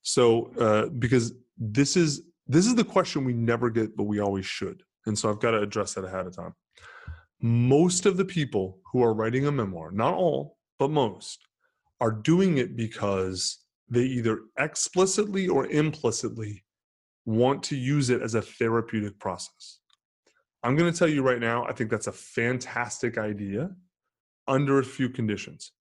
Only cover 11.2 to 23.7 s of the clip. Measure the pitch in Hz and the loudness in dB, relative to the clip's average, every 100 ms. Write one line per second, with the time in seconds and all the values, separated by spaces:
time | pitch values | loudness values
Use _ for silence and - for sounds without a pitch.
11.2 | - - _ _ _ _ _ _ 117 110 | -16 -18 _ _ _ _ _ _ -2 0
12.2 | 110 175 190 143 120 123 113 - 101 98 | 2 4 4 2 0 -4 -6 -4 -2 0
13.2 | 92 92 - - _ _ _ 120 131 123 | -2 -4 -8 -8 _ _ _ 0 0 0
14.2 | 113 107 - - 151 - - 180 190 214 | -2 -2 -6 -6 -4 -4 -2 2 2 2
15.2 | 208 196 185 139 - 151 156 151 117 104 | 0 -2 0 0 2 0 0 0 -2 -2
16.2 | 117 113 107 101 _ _ _ _ _ _ | -6 -8 -10 -12 _ _ _ _ _ _
17.2 | - 110 123 143 - 143 127 147 127 120 | -2 2 2 2 -4 -4 0 0 2 0
18.2 | 113 113 - - 117 113 113 113 104 - | 0 -2 -4 -4 0 0 -2 -4 -6 -6
19.2 | 98 87 - _ - - _ _ _ _ | -8 -8 -12 _ -20 -20 _ _ _ _
20.2 | _ _ _ _ 120 143 170 165 170 147 | _ _ _ _ 0 2 2 2 2 2
21.2 | 127 120 117 117 123 117 110 110 - - | 2 2 0 -2 -4 -6 -4 -2 -4 -10
22.2 | - - 117 127 123 120 120 - 120 117 | -8 -2 -2 -2 -4 -6 -6 -4 -4 -4
23.2 | 107 104 101 101 180 | -6 -6 -6 -4 -6